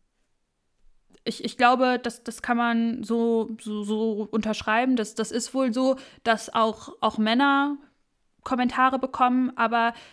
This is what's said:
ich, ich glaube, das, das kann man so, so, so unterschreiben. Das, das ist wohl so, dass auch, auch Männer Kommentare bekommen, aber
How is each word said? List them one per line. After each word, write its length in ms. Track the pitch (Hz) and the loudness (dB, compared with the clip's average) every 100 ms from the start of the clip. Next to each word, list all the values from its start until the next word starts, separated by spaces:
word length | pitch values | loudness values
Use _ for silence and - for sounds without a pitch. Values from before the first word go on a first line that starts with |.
| _ _ _ _ _ _ _ _ - _ _ _ | _ _ _ _ _ _ _ _ -20 _ _ _
ich, 200 | - - | -8 -6
ich 140 | 226 - | -8 2
glaube, 420 | 247 254 254 254 | 4 6 2 0
das, 220 | 247 - | -4 -8
das 160 | - - | -12 -10
kann 160 | - 240 | -2 0
man 480 | 240 233 226 - | 2 2 0 -2
so, 460 | 214 233 233 226 220 226 | -2 0 2 0 -2 -8
so, 220 | 214 208 | -8 -8
so 460 | 202 214 226 208 208 | -4 0 0 -2 -2
unterschreiben. 640 | 226 214 214 - 220 262 247 | -2 -2 -4 0 0 2 0
Das, 180 | 208 | -2
das 160 | - 214 | -4 -4
ist 220 | 240 - | -4 -4
wohl 220 | 262 262 | -2 0
so, 220 | 226 262 262 - - | 2 0 0 -4 -8
dass 300 | 233 220 - | 0 0 0
auch, 420 | 226 220 214 - - | 0 0 0 -12 -2
auch 160 | 220 220 | -2 0
Männer 580 | 214 240 285 277 285 285 - _ _ _ _ _ | 0 4 4 4 0 -4 -12 _ _ _ _ _
Kommentare 540 | - 247 247 - 262 254 | -6 -2 0 2 2 2
bekommen, 540 | 262 - 247 254 247 - | -4 0 2 2 0 0
aber 360 | 226 233 233 233 - | 0 2 0 -2 -18